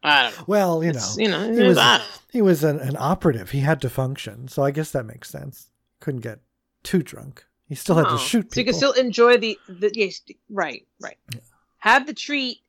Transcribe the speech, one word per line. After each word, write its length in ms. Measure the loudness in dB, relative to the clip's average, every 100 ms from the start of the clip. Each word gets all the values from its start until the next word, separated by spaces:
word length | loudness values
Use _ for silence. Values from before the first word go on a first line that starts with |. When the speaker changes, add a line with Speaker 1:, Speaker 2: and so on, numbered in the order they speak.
Speaker 1:
I 200 | 4 2
don't 140 | 2 -2
know. 60 | -2
Speaker 2:
Well, 340 | 0 2 0
you 80 | 0
Speaker 1:
It's, 260 | -2 -6 -2
Speaker 2:
know, 60 |
Speaker 1:
you 80 | 0
know, 220 | 0 -2
Speaker 2:
he 100 | 4
was, 160 | 6 6
Speaker 1:
I 200 | 6 4
don't 80 | 0
know. 60 | -16 _
Speaker 2:
he 100 | 2
was 220 | 4 4
an, 160 | 2 -2
an 160 | -4 -4
operative. 540 | -2 0 0 -2 -4
He 80 | -2
had 200 | 0 0
to 60 | -2
function. 580 | -4 -4 -4 -12 -14 -12
So 160 | -2
I 80 | -2
guess 180 | -2 -6
that 160 | -6 -8
makes 240 | -14 -16
sense. 400 | -14 -14 -16 _ _ _ _
Couldn't 220 | -8 -8
get 180 | -10 -14 _ _ _ _
too 200 | -2 -2
drunk. 400 | -2 -12 -18 -20 _ _ _
He 80 | -12
still 180 | 0
had 100 | 2 2
to 80 |
Speaker 1:
Oh. 40 | 0
Speaker 2:
shoot 340 | 0 -2 -2
Speaker 1:
So 60 | -4
you 40 |
can 100 | -2
Speaker 2:
people. 160 | 0 2
Speaker 1:
still 100 | 2
enjoy 360 | 0 4 6 6
the, 180 | 2 -6 _
the, 240 | -4 -4
yes, 260 | 0 -4 -4 _ -20 _
right, 340 | -6 -4 -6 _ _
right. 160 | -16 -16 _
Speaker 2:
Yeah. 80 | -16 _ _ _ _
Speaker 1:
Have 280 | 2 2 2
the 60 |
treat 440 | -12 -6 -6 -6 -10